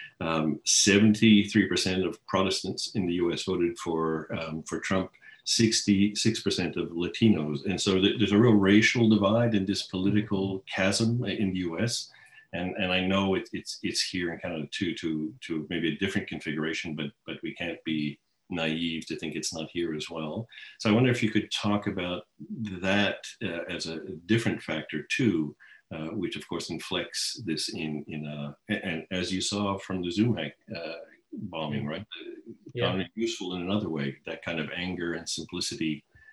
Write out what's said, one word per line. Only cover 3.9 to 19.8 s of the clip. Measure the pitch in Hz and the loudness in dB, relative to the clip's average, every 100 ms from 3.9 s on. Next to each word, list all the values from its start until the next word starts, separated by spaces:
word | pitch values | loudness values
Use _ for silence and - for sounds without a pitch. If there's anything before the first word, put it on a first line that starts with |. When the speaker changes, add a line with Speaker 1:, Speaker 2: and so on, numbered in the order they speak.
| 80 80 80 78 82 | 0 0 -2 -4 -6
Speaker 1:
um, | 80 80 | -6 -8
for | - 82 | -6 -6
Trump, | - 95 92 _ - - - | 0 -2 -2 _ -20 -10 0
sixty-six | - 110 - - 98 104 101 113 - | 4 4 4 4 6 4 2 0 0
percent | 98 - 85 87 | 0 -2 -2 -4
of | 82 | -4
Latinos. | 85 87 - 113 87 76 73 - | -4 -4 4 6 6 0 -4 -4
And | 85 | -2
so | 101 95 | 2 4
th-, | 98 123 | 4 4
there's | 98 | 4
a | 101 | 6
real | 120 | 8
racial | 104 95 104 113 127 113 | 6 8 8 6 6 6
divide | 107 98 113 120 | 6 6 4 2
and | 107 95 | 2 0
this | 95 | -2
political | - 92 98 104 104 98 95 95 - | -4 -2 2 2 0 -2 -2 -4 -6
chasm | - 95 101 113 120 | 0 2 2 2 2
in | 98 87 98 | -2 -2 0
the | 92 | 0
U | 87 82 | -2 -2
S. | 113 - - - - - _ | -2 -2 -8 -16 -20 -20 _
And, | 87 92 - | -6 -4 -2
and | 92 | 0
I | 92 92 | 0 2
know | 98 98 92 | 4 4 2
it, | - | -2
it's, | - - - | -8 -10 -8
it's | 117 - | -4 -4
here | - 92 85 | -4 -4 -4
in | 82 | -4
Canada | 90 80 71 | -6 -6 -6
too, | - 90 78 | -4 -4 -2
to, | 85 78 78 - | -4 -4 -6 -8
to | - 80 73 | -8 -6 -4
maybe | 85 80 | -2 -2
a | 73 | -2
different | 95 101 - | -2 -2 -4
configuration, | 82 82 76 80 80 87 78 | -6 -6 -4 -4 -4 -6 -6
but, | 73 - - | -8 -10 -14
but | 73 | -10
we | 80 | -10
can't | - 85 80 | -8 -8 -6
be | 80 78 73 71 _ _ - | -4 -2 -2 -6 _ _ -8
naive | 87 80 82 85 80 - | -4 -2 -2 -2 -4 -6
to | 78 | -8
think | 80 76 | -6 -6
it's | - | -6
not | 82 78 | -6 -6
here | 85 | -4